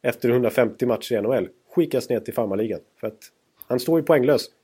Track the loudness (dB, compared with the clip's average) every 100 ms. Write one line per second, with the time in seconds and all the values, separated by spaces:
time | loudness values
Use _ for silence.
0 | -2 0 0 2 2 2 0 0 -2 -2
1 | -2 -4 0 -2 -4 _ _ -2 0 -2
2 | -2 -4 -4 -4 -4 -2 -4 -6 _ _
3 | -12 -12 -20 _ _ _ -6 -4 0 0
4 | 4 4 4 2 0 _